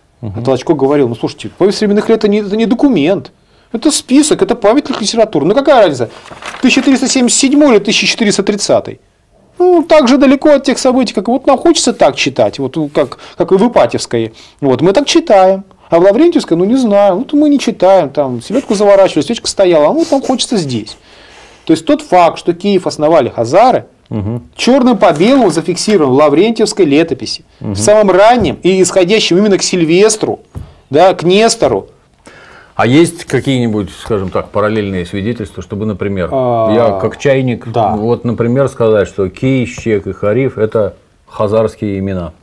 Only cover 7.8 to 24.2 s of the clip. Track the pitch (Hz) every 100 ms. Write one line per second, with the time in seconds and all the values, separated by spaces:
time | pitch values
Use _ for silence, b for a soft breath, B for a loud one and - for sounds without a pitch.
7.8 | 202 - 170 - 208 - 196 208 - 117
8.8 | 107 107 _ _ _ _ _ - 359 349
9.8 | 311 311 240 269 269 269 311 285 277 254
10.8 | 262 254 254 - 190 254 - 254 - 302
11.8 | - 190 160 - 143 131 104 - 131 165
12.8 | 147 165 139 - B B 175 190 233 -
13.8 | 123 117 - 117 110 B B B 139 123
14.8 | 165 196 285 330 320 196 190 190 - _
15.8 | b 170 185 208 339 330 - 165 190 262
16.8 | 240 202 202 180 - 294 302 285 - 185
17.8 | 180 190 143 143 135 123 - 226 - 202
18.8 | 208 196 185 - 139 233 - - 190 165
19.8 | 147 269 330 277 254 262 - 226 147 120
20.8 | - - b b b b b b - 330
21.8 | - 294 - 180 170 160 - 170 202 196
22.8 | 160 - 151 165 117 107 117 165 254 185
23.8 | - _ - 113